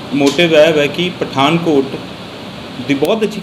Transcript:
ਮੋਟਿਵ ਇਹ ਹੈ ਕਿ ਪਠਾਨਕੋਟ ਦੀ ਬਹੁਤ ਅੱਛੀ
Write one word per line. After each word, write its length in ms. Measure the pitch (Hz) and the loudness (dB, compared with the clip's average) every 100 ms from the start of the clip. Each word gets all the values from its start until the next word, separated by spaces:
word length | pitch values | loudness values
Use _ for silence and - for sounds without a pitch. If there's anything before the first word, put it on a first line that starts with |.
| - | -4
ਮੋਟਿਵ 400 | 143 139 147 170 | 0 2 4 4
ਇਹ 260 | 156 160 151 | 6 6 4
ਹੈ 60 | 143 | 0
ਕਿ 240 | 170 180 - | -2 -4 -4
ਪਠਾਨਕੋਟ 640 | 139 135 139 170 170 139 127 120 - - - - - - - - 127 | -4 0 2 2 2 2 0 -6 -12 -14 -14 -14 -14 -14 -14 -8 -4
ਦੀ 60 | |
ਬਹੁਤ 280 | 139 151 220 | -2 0 0
ਅੱਛੀ 180 | 220 - | -2 -4